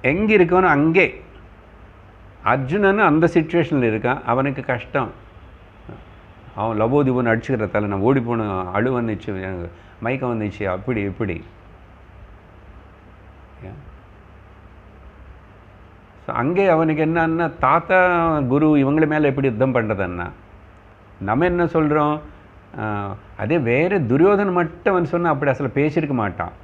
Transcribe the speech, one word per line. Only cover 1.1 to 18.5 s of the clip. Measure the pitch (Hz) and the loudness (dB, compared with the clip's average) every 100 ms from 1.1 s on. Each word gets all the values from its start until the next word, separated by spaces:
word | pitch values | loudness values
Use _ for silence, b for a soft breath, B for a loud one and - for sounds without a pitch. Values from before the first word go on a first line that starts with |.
| - - - - - - - - - - - - - | -2 -20 -20 -20 -20 -20 -20 -20 -20 -20 -20 -20 -6
அர்ஜுனன் | - 131 131 185 196 196 | -2 0 0 2 2 4
அந்த | 196 151 165 | 4 4 4
சிட்யுவேஷன்ல | 170 160 170 143 147 | 2 2 0 0 2
இருக்கான், | 120 107 120 139 | 2 0 -2 -2
அவனுக்கு | 117 123 139 135 - | -2 0 0 -4 -4
கஷ்டம். | 120 - 143 113 - - - - - - - - 107 - - - - - - | -6 -4 -6 -6 -10 -20 -20 -20 -20 -20 -20 -20 -20 -20 -20 -20 -20 -18 -6
அவன் | 110 107 | -4 0
லபோதிபோன்னு | 110 143 139 127 120 | 2 2 2 0 0
அடிச்சுக்கிற | 113 - 127 104 | 0 0 -4 -2
தலை, | 104 104 | -2 -2
நான் | 98 | 0
ஓடி | 107 135 | 2 2
போன | 117 117 107 92 90 | 0 -4 -4 -4 -4
அழு | 95 120 127 | -2 0 -2
வந்துச்சு, | 117 101 - | -2 -6 -8
எனக்கு | 95 95 90 85 B B B | -8 -8 -8 -10 B B B
மயக்கம் | 113 131 131 113 | -6 -4 -4 -4
வந்துச்சு, | 104 - | -6 -6
அப்படி | 98 92 98 117 | -4 -4 -4 -4
இப்படி. | 101 90 104 80 - - - - - - - - - - - - - - - - - - - - - - | -4 -6 -6 -6 -12 -20 -20 -20 -20 -20 -20 -20 -20 -20 -20 -20 -20 -20 -20 -20 -20 -20 -20 -20 -20 -20
Yeah. | 117 147 - - - - - - - - - - - - - - - - - - - - - - - - - | -20 -18 -20 -20 -20 -20 -20 -20 -20 -20 -20 -20 -20 -20 -20 -20 -20 -20 -20 -20 -20 -20 -20 -20 -20 -20 -8
So, | 117 | -4
அங்கே | 127 180 196 | -2 2 2
அவனுக்கு | 160 160 156 160 | 4 2 0 0
என்னன்னா, | 165 165 165 165 - | 0 0 0 -2 0
தாத்தா | 127 160 165 185 180 175 165 151 | 2 2 2 2 4 2 0 0
குரு | 131 | 0